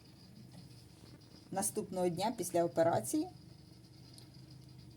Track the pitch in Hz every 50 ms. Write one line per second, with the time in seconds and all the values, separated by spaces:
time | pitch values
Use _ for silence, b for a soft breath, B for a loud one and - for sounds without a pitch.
0 | - - - - - - - - - - - - - - - - - - - -
1 | - - - - - - - - - - - 190 196 - - 208 196 - 185 185
2 | 180 180 170 170 196 226 247 - - - - 175 170 175 175 170 165 165 170 -
3 | - - - 311 311 370 - - - - - - - - - - - - - -
4 | - - - - - - - - - - - - - - - - - - -